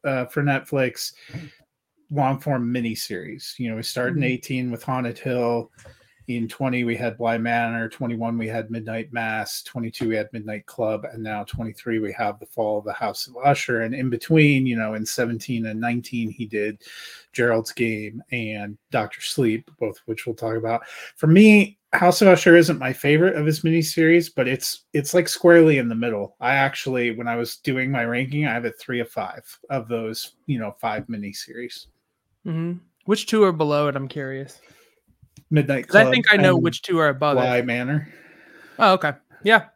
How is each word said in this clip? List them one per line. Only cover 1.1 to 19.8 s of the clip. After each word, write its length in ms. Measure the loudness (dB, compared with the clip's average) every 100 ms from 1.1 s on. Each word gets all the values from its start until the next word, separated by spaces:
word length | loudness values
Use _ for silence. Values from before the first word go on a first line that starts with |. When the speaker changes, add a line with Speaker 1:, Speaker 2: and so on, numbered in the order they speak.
| _ -16 -16 -16 _ _ _ _ _ _
Speaker 1:
long 300 | -2 0 -2
form 340 | -4 -4 -2
miniseries. 800 | -4 -4 -6 -8 -10 -10 -14 -16 -10
You 140 | -8
know, 60 | -8
we 80 |
started 320 | -8 -6 -4 -2
in 60 |
Speaker 2:
Mm-hmm. 100 | -2
Speaker 1:
eighteen 380 | -4 -6 -6 -6
with 100 | -8
Haunted 340 | -6 -6 -6 -8
Hill. 540 | -6 -2 -2 -2 -6 _ -20 _ _ _ -10
In 220 | -6 -6
twenty, 340 | -4 -4 -2
we 140 | -4 -4
had 200 | -6 -4
Bly 200 | -4 -2
Manor. 500 | -2 -2 -2 -4 -8
Twenty-one, 480 | -8 -8 -6 -6 -4
we 120 | -6
had 200 | -6 -6
Midnight 440 | -10 -8 -8 -8
Mass. 500 | -6 -4 -6 -8 -10
Twenty-two, 460 | -12 -10 -10 -6 -4
we 80 | -4
had 160 | -4
Midnight 340 | -10 -12 -12 -14
Club. 380 | -6 -4 -4
And 180 | -8 -12
now 220 | -10 -8
twenty-three, 560 | -8 -10 -10 -10 -6 -4
we 120 | -4
have 260 | -4 -6 -6
The 60 | -12
Fall 320 | -6 -4 -4
of 60 |
the 80 | -6
House 360 | -6 -6 -6 -12
of 80 | -2
Usher. 380 | 0 0 -2 -4
And 120 | -4
in 160 | -4 -4
between, 560 | -6 2 4 6 4 0
you 100 | -2
know, 180 | -4
in 120 | -6 -6
seventeen 600 | -4 -4 -4 -6 -6 -6
and 140 | -6
nineteen, 500 | -4 -6 -6 -6 -6
he 160 | -8 -8
did 360 | -4 -4 -8 -18 -20 -20 -20 _
Gerald's 380 | -2 0 0 -4
Game 540 | -4 -2 -2 -8 -14 -10
and 440 | -8 -6 -8 -10 -12 _
Doctor 300 | -4 -4 -8
Sleep, 500 | -8 0 0 0 -8
both 200 | _